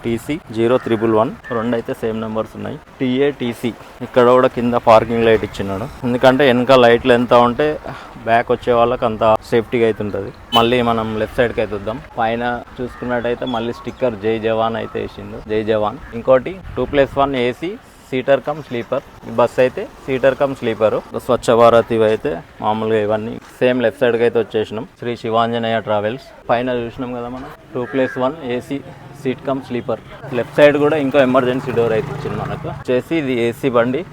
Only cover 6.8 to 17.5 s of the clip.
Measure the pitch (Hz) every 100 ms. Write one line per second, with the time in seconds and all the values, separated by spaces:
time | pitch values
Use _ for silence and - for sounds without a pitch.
6.8 | 120 117 127 120 120 123 120 120 151 151
7.8 | - 139 - - 117 117 123 120 - 120
8.8 | 120 123 120 110 113 110 - 120 107 123
9.8 | 113 104 104 98 101 - - 117 117 123
10.8 | 117 113 110 110 110 - 120 110 107 104
11.8 | 101 123 156 - 113 117 120 120 - -
12.8 | 123 - 123 123 117 120 127 117 117 117
13.8 | - - 127 107 104 113 107 110 110 113
14.8 | 107 110 107 - 101 107 - 107 107 110
15.8 | 107 127 - 117 113 131 127 190 - -
16.8 | 123 143 131 - 139 135 123